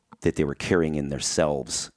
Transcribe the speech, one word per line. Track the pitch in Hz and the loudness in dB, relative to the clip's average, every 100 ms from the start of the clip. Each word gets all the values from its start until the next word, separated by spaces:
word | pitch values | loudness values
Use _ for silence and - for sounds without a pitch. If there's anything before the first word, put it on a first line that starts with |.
| _ - | _ -4
that | 85 - | 0 2
they | |
were | 73 71 | 0 -2
carrying | - 92 80 76 | 2 2 2 0
in | 71 | -4
themselves, | 69 - - 78 73 64 - - | -4 -2 2 2 0 -4 -6 -8